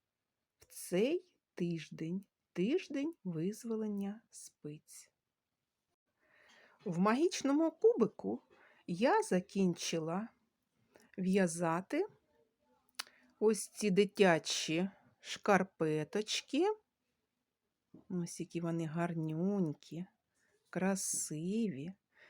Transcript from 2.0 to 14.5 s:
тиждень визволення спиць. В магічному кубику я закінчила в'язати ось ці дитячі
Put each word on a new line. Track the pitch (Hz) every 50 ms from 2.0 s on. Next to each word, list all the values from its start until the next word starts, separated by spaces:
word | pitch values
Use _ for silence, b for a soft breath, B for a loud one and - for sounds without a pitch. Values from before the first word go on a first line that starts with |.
| 156 160 180 196 - _ _ _ _ _ -
тиждень | 170 180 226 302 359 - - 277 277 277 330 349 - -
визволення | 185 165 156 165 196 220 - - 226 220 220 220 214 202 196 196 196 208 226 - _
спиць. | - - - - _ _ - 151 151 151 _ - - - - _ _ _ _ _ _ _ _ _ _ _ _ _ _ _ _ _ _ _ _ _ _ b b b b b b b b b b b b b b
В | 214 165 170
магічному | 190 214 233 262 330 370 - - - 269 277 302 330 320
кубику | 320 - - 453 480 370 220 190 - - - 196 226 262 - _ b b b b b b b
я | b 175 170 226 285 403 440
закінчила | 392 - 196 180 185 - - 196 190 180 170 - - - - 165 156 160 165 196 226 - _ _ _ _ _ _ _ _ _ _ _ _ b b b b b
в'язати | - 180 185 185 202 185 170 160 170 175 165 165 175 196 - 285 302 403 - - _ _ _ _ _ _ _ _ _ _ _ _ _ _ _ _ - - b b b b b b b
ось | 214 220 220 202 -
ці | - - - 208 208
дитячі | 185 196 208 202 - - 196 185 165 156 - -